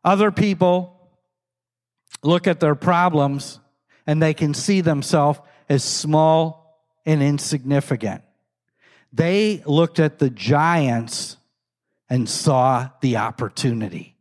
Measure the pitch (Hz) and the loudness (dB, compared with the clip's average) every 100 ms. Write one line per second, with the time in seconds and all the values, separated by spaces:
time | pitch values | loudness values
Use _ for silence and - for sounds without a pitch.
0 | 175 196 214 - 214 175 180 180 180 _ | 2 2 2 2 -2 2 2 2 -4 _
1 | _ _ _ _ _ _ _ _ _ _ | _ _ _ _ _ _ _ _ _ _
2 | _ - 147 175 185 165 156 147 180 175 | _ -6 0 2 2 2 0 2 2 2
3 | 180 151 139 139 - - _ _ _ _ | 2 2 0 -2 -10 -18 _ _ _ _
4 | - 156 160 156 151 139 - 190 165 143 | -4 0 0 0 -2 -2 0 0 2 -2
5 | 131 160 147 143 _ _ - 139 - - | 0 2 2 0 _ _ -2 -2 -2 -6
6 | 151 156 160 160 160 160 _ _ _ _ | 0 2 4 4 0 -6 _ _ _ _
7 | - 156 143 143 - 147 131 139 139 123 | -2 2 2 0 -4 -6 0 -2 0 -4
8 | 107 95 _ _ _ _ _ _ _ _ | -4 -8 _ _ _ _ _ _ _ _
9 | _ 127 165 196 214 196 - 147 165 - | _ -2 0 2 0 -2 -2 0 0 0
10 | 156 - 135 120 110 143 160 170 135 117 | -2 0 -4 -2 -2 0 2 0 0 -2
11 | 113 - - - _ _ _ _ _ _ | -6 -10 -12 -16 _ _ _ _ _ _
12 | _ 127 110 - 156 131 127 123 131 _ | _ -4 -2 -2 0 2 2 0 -4 _
13 | 131 117 110 - 110 - 135 117 104 - | -2 -2 -4 -6 -10 -4 -4 -2 -6 -10
14 | - _ | -16 _